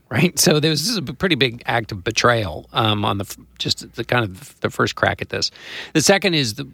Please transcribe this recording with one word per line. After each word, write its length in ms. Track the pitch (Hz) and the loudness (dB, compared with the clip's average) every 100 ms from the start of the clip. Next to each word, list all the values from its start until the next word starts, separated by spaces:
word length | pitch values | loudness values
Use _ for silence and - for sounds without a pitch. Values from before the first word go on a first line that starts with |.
| - | -4
right? 280 | 107 175 - | 2 2 4
So 220 | 175 151 | 4 4
this 280 | 156 151 175 | 2 0 -2
is 100 | 226 | -4
a 40 | |
b-, 120 | 131 | -6
pretty 220 | 147 196 143 | -2 0 2
big 280 | 131 120 - | 0 -2 -4
act 280 | 120 107 | -2 -2
of 100 | 101 | -6
betrayal, 640 | 110 107 123 117 95 - - | -4 2 4 4 0 -6 -6
um, 320 | 139 110 104 104 | 0 2 2 0
on 140 | 101 | -2
the 40 | |
f-, 140 | 98 - - - | -6 -12 -16 -8
just 360 | - - - | -6 -6 -8
the 100 | - | -8
kind 220 | - 123 107 | 0 0 0
of 340 | 95 - - | -6 -18 -6
the 100 | 107 | -6
first 260 | - 117 - | -2 -2 0
crack 260 | 98 92 | 0 0
at 80 | - | -4
this. 200 | 104 - - - - - | -4 -4 -6 -16 -14 -2
The 80 | 156 | 2
second 320 | 165 196 202 | 4 4 4
is 220 | 160 120 113 | 0 0 -4
the, 120 | 135 | -12